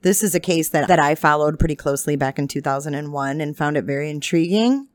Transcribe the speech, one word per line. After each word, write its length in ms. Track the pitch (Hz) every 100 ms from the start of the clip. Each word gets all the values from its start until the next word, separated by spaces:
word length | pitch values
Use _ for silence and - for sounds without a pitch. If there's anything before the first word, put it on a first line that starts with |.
This 220 | 180 196
is 120 | 208 165
a 60 |
case 260 | - 165 156
that, 200 | 156 143
that 100 | 170
I 160 | 147 156
followed 440 | 160 151 151 151
pretty 160 | 170 147
closely 420 | 151 139 - 147
back 200 | 135 139
in 120 | 139
two 100 | 147
thousand 360 | 139 135 151 143
and 180 | 147
one 260 | 143 139 143
and 160 | 147 147
found 220 | 147 151
it 80 | 95
very 240 | 139 151
intriguing. 800 | 151 - 170 165 202 233 269 277